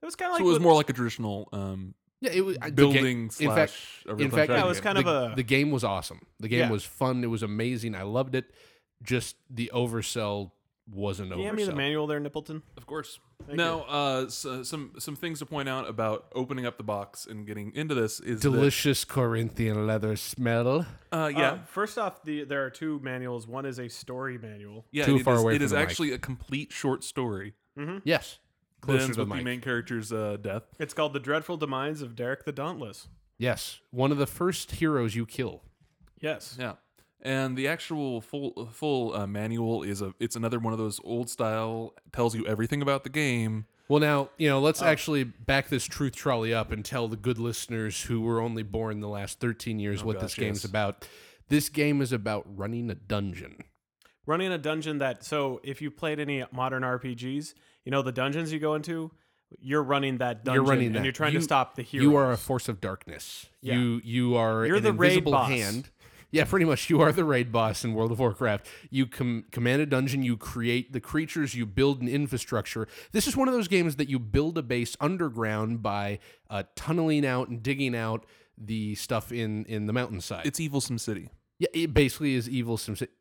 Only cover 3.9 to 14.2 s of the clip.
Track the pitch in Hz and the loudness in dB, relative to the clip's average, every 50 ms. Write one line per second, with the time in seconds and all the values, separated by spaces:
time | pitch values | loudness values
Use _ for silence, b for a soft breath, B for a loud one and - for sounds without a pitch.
3.9 | - - - - 107 110 143 135 120 - 151 - 123 120 190 185 175 185 196 208 | -18 -18 -10 -8 -2 0 0 2 4 4 4 4 4 4 4 2 0 0 0 0
4.9 | 196 196 - 175 160 139 127 117 117 135 127 110 135 135 143 147 147 127 113 110 | 2 2 4 4 4 2 2 0 -2 -2 0 2 4 4 4 4 2 0 0 0
5.9 | 98 92 80 - - 87 - _ _ _ 101 110 117 123 123 120 113 101 - - | -2 -2 -4 -6 -12 -14 -20 _ _ _ -4 0 2 2 4 4 2 0 -2 -6
6.9 | - - 139 131 127 123 120 117 113 110 110 104 104 107 113 123 127 120 110 117 | -4 -2 0 0 2 0 0 0 -2 -2 -2 -2 -2 -2 -2 -2 -2 -2 -4 -6
7.9 | 107 92 95 101 107 123 135 131 127 131 127 _ b b b b b b b b | -6 -6 -6 -2 0 0 -2 0 0 -4 -4 _ b b b b b b b b
8.9 | _ _ 120 - 127 123 113 - - _ _ _ 131 117 117 113 - 123 120 120 | _ _ -6 -2 0 0 0 -2 -10 _ _ _ -8 -6 -6 -2 0 0 0 0
9.9 | 113 117 104 - - 117 110 104 101 101 101 92 _ _ _ _ _ _ _ - | -2 -4 -4 -4 -4 -2 -2 -2 -2 -2 -4 -6 _ _ _ _ _ _ _ -16
10.9 | 104 95 101 101 98 92 101 92 90 - 190 208 214 214 208 190 175 143 139 139 | -8 -4 -4 -4 -2 -4 -6 -6 -4 -4 -4 -4 -2 -2 -2 -2 0 0 0 0
11.9 | 151 151 151 151 151 147 147 143 143 156 151 - 156 156 151 _ - - - - | 0 0 -2 -2 -2 -4 -4 -6 -8 -8 -10 -8 -12 -12 -12 _ -20 -20 -16 -12
12.9 | 139 156 143 - - - _ _ _ _ - - 143 160 170 165 165 165 143 120 | -10 -10 -10 -12 -16 -20 _ _ _ _ -14 -8 -2 0 0 0 0 -2 -6 -4
13.9 | 143 147 143 143 131 131 | -2 0 0 2 2 0